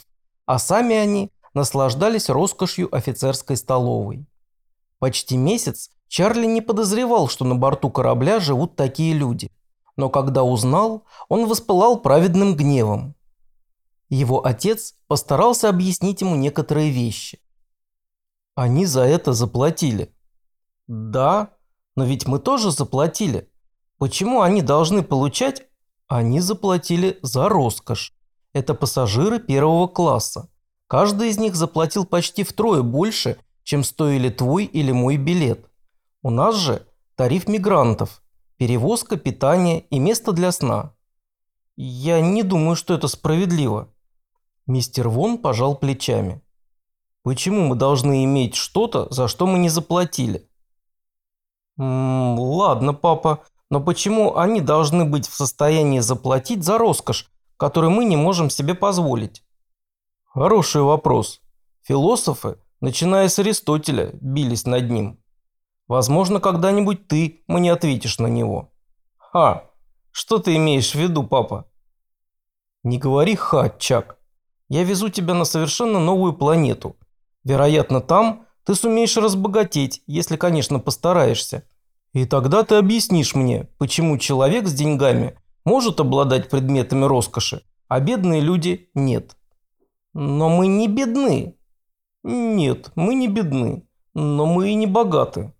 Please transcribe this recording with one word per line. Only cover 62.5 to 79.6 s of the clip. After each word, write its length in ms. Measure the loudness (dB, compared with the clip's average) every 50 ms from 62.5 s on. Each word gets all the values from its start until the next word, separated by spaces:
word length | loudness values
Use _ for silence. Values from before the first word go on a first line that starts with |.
| -10 -10 _ _ _ -6
начиная 480 | -6 -6 -4 -2 0 2 4 4 4 2
с 100 | 2 2
Аристотеля, 720 | 0 0 0 -2 0 -2 -2 0 0 -2 -2 -2 -2 -4 -6 -10
бились 440 | -8 -4 -2 -2 -2 -2 -2 -2 -2
над 240 | -2 0 0 0 0
ним. 300 | -2 -2 -4 -6 -8 -14 _ _ _ _ _ _ _ _ _ _ _ _ _
Возможно, 520 | -2 -2 0 0 2 2 2 2 2 0 0
когда-нибудь 680 | 0 0 0 2 2 2 2 2 2 0 -2 -4 _
ты 360 | -2 0 0 0 -2 -4 _ _
мне 240 | -4 -2 0 2 2
ответишь 480 | 2 2 0 -2 -2 -2 -4 -6 -4 -2
на 80 | -2
него. 440 | -2 0 -2 -2 -2 -4 -6 -10 -14 _ _ _ _ _ _ _ _ _
Ха! 520 | _ _ -4 2 4 4 4 2 0 -6 _ _ _ _ _ _ _ _ _
Что 260 | -14 -12 -4 -2 -2
ты 180 | 0 0 2 2
имеешь 340 | 2 2 2 2 0 0 -2
в 40 | -2
виду, 280 | -2 -2 0 -2 -2 -2
папа? 420 | 0 0 0 0 0 -6 -10 -12 _ _ _ _ _ _ _ _ _ _ _ _ _ _ _ _ _ _ _ _ _ _ _ -6
Не 160 | -4 -4 -2
говори 360 | -2 0 2 2 2 2 0
«ха», 340 | -2 -2 0 0 2 0 0 -4 -6
Чак. 400 | -4 -2 -2 -2 -2 -6 -16 _ _ _ _ _ _ _ _ _ _ -6
Я 140 | -2 -2 0
везу 260 | 0 0 -2 -2 -4
тебя 240 | -4 -4 -2 -2 0
на 120 | 0 0
совершенно 540 | -2 -2 -2 -2 -2 -2 -2 -2 0 0 0
новую 340 | 2 2 2 2 2 0 0
планету. 640 | 0 0 2 4 4 2 2 0 -4 -8 -14 -14 _ -20 _ _ _ _ _ _ _ -4
Вероятно, 580 | -2 2 4 4 4 4 2 2 2 0 -2
там 440 | 2 2 4 4 4 2 0 -4 -12 _ _ _ -2
ты 120 | -2 -2
сумеешь 420 | 0 0 0 2 2 2 2 2
разбогатеть, 840 | 2 2 2 0 0 -2 0 0 0